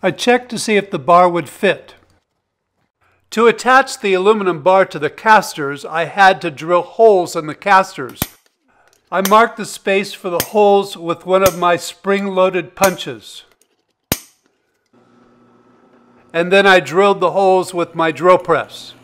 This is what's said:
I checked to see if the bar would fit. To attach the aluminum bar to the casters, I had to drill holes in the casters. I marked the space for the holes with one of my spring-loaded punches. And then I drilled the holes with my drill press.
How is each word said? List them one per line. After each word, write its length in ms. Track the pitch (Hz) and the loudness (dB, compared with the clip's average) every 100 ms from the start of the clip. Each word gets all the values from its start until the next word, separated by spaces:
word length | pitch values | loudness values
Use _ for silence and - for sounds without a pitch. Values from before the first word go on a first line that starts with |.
| 190 | -4
I 60 | |
checked 380 | 160 - 247 247 | -4 0 0 -2
to 100 | 214 | -10
see 160 | - 208 | -2 -2
if 160 | 202 | -2
the 80 | 180 | -8
bar 300 | 127 175 180 | 2 4 4
would 180 | 170 147 | 0 -8
fit. 480 | - 196 151 - - _ _ _ _ _ _ _ _ _ _ _ _ _ | -4 -2 -2 -8 -20 _ _ _ _ _ _ _ _ _ _ _ _ _
To 180 | - 233 | 0 0
attach 540 | 220 240 262 269 - | 2 2 2 2 -4
the 120 | 208 | -2
aluminum 480 | 185 190 220 190 165 | 0 2 0 0 -2
bar 240 | 147 190 185 | 2 2 2
to 120 | 165 | -2
the 100 | 143 | -8
casters, 760 | - 220 214 180 - 143 139 - | -6 2 2 2 -8 -8 -8 -8
I 180 | 160 | -6
had 380 | 160 202 196 190 | -6 2 2 2
to 100 | 170 | -4
drill 300 | 135 160 175 | -10 -2 -2
holes 560 | 170 - 226 196 170 170 | -2 2 4 4 0 -6
in 100 | 151 | -10
the 80 | 147 | -8
casters. 640 | - 190 190 - 127 117 - _ _ _ _ _ _ _ _ | 2 2 2 -8 -14 -10 -12 _ _ _ _ _ _ _ _
I 180 | 175 190 | -6 2
marked 260 | 214 233 233 | 2 2 -2
the 100 | 190 | -14
space 460 | - - 196 202 | -10 -4 -4 -4
for 180 | - 196 | -10 -8
the 140 | 170 | -8
holes 540 | - 208 208 202 196 190 | -4 2 2 2 -2 -10
with 280 | 165 160 175 | -8 -8 -2
one 160 | 190 | 2
of 160 | 190 170 | 2 0
my 200 | 175 175 | -2 -2
spring-loaded 1000 | - - 190 196 202 185 185 180 165 - | -4 -14 -4 -4 -2 -2 0 -2 -8 -2
punches. 720 | 196 180 - 117 - - _ _ _ _ _ _ _ - - _ _ _ _ _ _ _ _ _ _ _ _ _ _ _ _ _ _ _ _ | -2 -2 -12 -14 -18 -20 _ _ _ _ _ _ _ -14 -14 _ _ _ _ _ _ _ _ _ _ _ _ _ _ _ _ _ _ _ _
And 180 | 165 175 | -6 0
then 160 | 190 196 | 2 6
I 140 | 185 | 4
drilled 400 | 147 160 202 190 | 2 0 2 2
the 100 | 175 | 0
holes 420 | 160 190 190 175 | 0 2 2 0
with 220 | 175 170 165 | -6 -8 -4
my 160 | 165 | -4
drill 260 | 143 170 180 | 0 2 2
press. 540 | 180 156 107 - - - | 2 -2 -2 -14 -20 -20